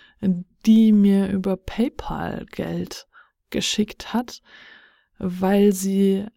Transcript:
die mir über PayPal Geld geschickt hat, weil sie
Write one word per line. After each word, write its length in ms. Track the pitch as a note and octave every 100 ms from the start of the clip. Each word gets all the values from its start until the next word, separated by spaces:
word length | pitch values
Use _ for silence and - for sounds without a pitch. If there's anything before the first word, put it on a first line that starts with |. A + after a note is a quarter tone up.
| _ - G3 F3 F3+ _ -
die 260 | A3 A3
mir 380 | G#3 G3+ G3 G3
über 280 | G3 F#3+ F#3
PayPal 880 | - - C4 - - D#3 E3+ - -
Geld 600 | - E3 E3+ F3+ - - _ _ _ _
geschickt 640 | - - - G#3 - -
hat, 280 | A3+ A#3+ - _ - - - _ _ _ -
weil 540 | F#3+ F3+ F#3 G3+ G3+
sie 540 | F#3+ G3 G3 G3 G3 G#3